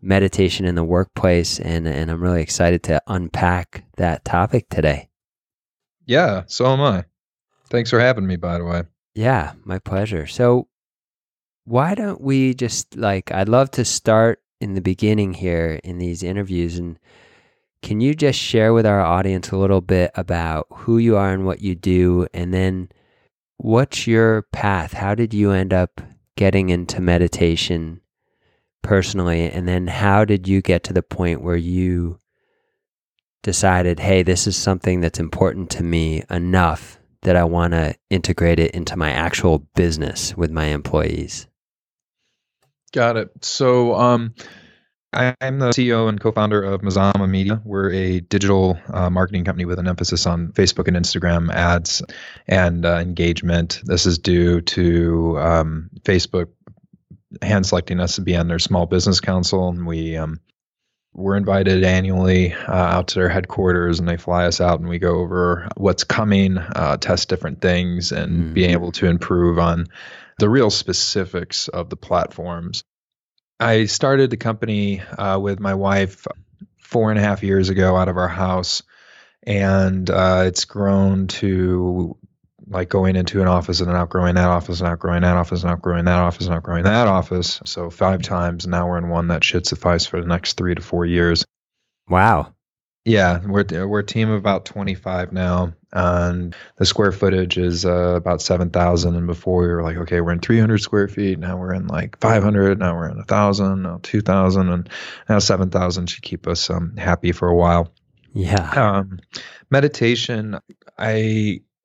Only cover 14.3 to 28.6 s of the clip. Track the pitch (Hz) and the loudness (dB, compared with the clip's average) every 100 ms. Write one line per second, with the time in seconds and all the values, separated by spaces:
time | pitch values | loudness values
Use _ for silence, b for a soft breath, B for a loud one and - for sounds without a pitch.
14.3 | - _ _ 104 95 92 92 104 107 98 | 2 _ _ -8 -4 -2 0 2 2 0
15.3 | 87 92 85 82 78 - 90 90 85 87 | -2 -2 0 -2 -4 -10 -8 -6 -6 -6
16.3 | 95 95 90 85 85 87 82 b b b | -6 -4 -2 -2 -4 -8 -10 b b b
17.3 | b b b b b - 104 127 156 147 | b b b b b -6 0 0 2 0
18.3 | 127 - 117 110 113 110 101 87 87 95 | 0 0 2 4 4 4 4 2 2 2
19.3 | 95 - 95 95 98 90 95 87 - 90 | -2 -4 0 2 2 2 2 2 -2 -4
20.3 | 87 82 78 - - - 113 117 107 98 | -4 -2 -4 -6 -10 0 2 4 4 2
21.3 | 95 95 90 98 87 95 90 90 87 87 | 0 -2 -2 -4 -4 0 4 4 2 0
22.3 | 87 87 92 95 92 90 _ _ _ _ | -4 -4 0 0 -2 -8 _ _ _ _
23.3 | _ _ _ 117 113 139 - - 113 113 | _ _ _ 0 2 2 -2 2 4 4
24.3 | 110 104 - 104 95 80 - 98 107 117 | 2 -2 -4 -2 -2 -4 -6 -4 -2 -2
25.3 | 107 101 95 95 92 90 - - - _ | 0 2 2 2 0 0 -4 -20 -20 _
26.3 | - 98 95 92 87 87 - 90 87 87 | 0 2 2 2 0 -2 -4 2 2 2
27.3 | - 85 82 - 87 82 82 _ _ _ | 2 0 2 -2 -4 -6 -12 _ _ _
28.3 | _ _ _ | _ _ _